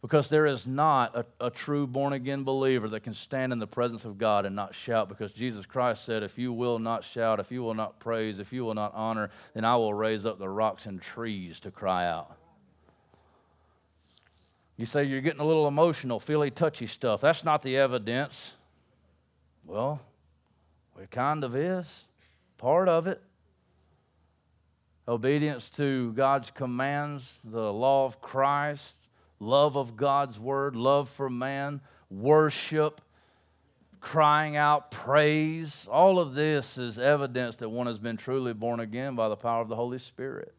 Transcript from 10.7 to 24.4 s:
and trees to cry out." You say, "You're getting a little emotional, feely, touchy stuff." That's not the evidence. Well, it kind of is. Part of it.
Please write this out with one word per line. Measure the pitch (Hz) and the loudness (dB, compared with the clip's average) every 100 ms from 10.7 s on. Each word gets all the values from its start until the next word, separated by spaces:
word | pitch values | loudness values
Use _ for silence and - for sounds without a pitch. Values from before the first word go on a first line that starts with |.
| 95 110 | -2 -12
and | 95 | -12
trees | - - 117 101 90 78 | -12 -10 -6 -6 -10 -12
to | 101 | -16
cry | - 98 92 87 | -6 -2 0 0
out." | 82 85 - _ _ _ _ _ _ _ _ _ _ _ _ _ _ _ _ _ - _ _ _ _ _ - | -2 -8 -18 _ _ _ _ _ _ _ _ _ _ _ _ _ _ _ _ _ -20 _ _ _ _ _ -12
You | 117 | -4
say, | 147 143 | 0 0
"You're | 135 | 0
getting | 139 151 | -2 -2
a | 151 | 2
little | 160 147 | 4 4
emotional, | 143 170 156 131 113 | 4 4 2 -4 -6
feely, | - 151 143 | -2 0 0
touchy | - 160 - 110 | 0 0 0 -10
stuff." | - 123 104 | -4 -2 2
That's | 143 165 160 | 2 2 2
not | 151 | 0
the | 135 131 | 2 2
evidence. | 135 123 104 120 143 - - - _ _ _ _ _ _ _ _ _ _ 76 | 2 2 -2 -4 -4 -8 -18 -20 _ _ _ _ _ _ _ _ _ _ -10
Well, | 98 131 147 113 _ _ _ _ _ _ _ _ - | -4 -4 -4 -12 _ _ _ _ _ _ _ _ -20
it | 98 | -12
kind | 123 135 151 135 | -4 -2 0 -2
of | 127 | -2
is. | 170 185 160 - - _ _ _ _ _ | -2 -2 -6 -16 -20 _ _ _ _ _
Part | 120 160 185 | 2 4 4
of | 165 165 | 2 0
it. | 180 _ _ _ _ _ _ _ _ _ _ _ _ | -6 _ _ _ _ _ _ _ _ _ _ _ _